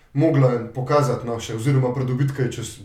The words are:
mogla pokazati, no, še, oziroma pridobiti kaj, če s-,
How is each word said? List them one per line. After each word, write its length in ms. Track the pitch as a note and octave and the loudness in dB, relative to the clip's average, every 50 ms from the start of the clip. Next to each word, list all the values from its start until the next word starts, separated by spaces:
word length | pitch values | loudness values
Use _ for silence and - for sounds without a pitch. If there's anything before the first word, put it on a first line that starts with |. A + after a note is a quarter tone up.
| _ _ - | _ _ 0
mogla 360 | C#3 D#3 D#3+ C#3+ C#3 C3+ B2 A#2+ A2+ A2 G#2+ - | 2 2 4 4 4 4 4 2 0 -4 -6 -8
pokazati, 520 | B2+ C3+ C3+ D3 D3 C#3 B2 A2+ G2+ - | -6 -2 2 2 2 2 2 0 -4 -4
no, 140 | A#2 A#2 A#2 | -6 -6 -6
še, 160 | - - A2+ A2 | -6 -8 -6 -2
oziroma 320 | A2+ D3 C#3 C3 B2+ B2 B2 | 0 2 2 4 2 2 0
pridobiti 440 | C3+ C3 B2 C3 C3 C#3 C3+ - - | -2 -2 -2 0 0 0 0 0 -2
kaj, 140 | B2 A2+ | -2 -2
če 120 | - A#2 A2 | -4 -6 -10
s-, 160 | - - - | -10 -12 -12